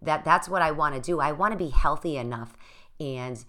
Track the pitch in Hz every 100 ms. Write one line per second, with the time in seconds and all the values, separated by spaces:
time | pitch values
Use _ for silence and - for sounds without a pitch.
0 | - 156 156 180 175 185 160 156 151 135
1 | 123 165 143 151 202 208 165 - 151 151
2 | 170 143 120 117 113 - - - - -
3 | 147 127 127 117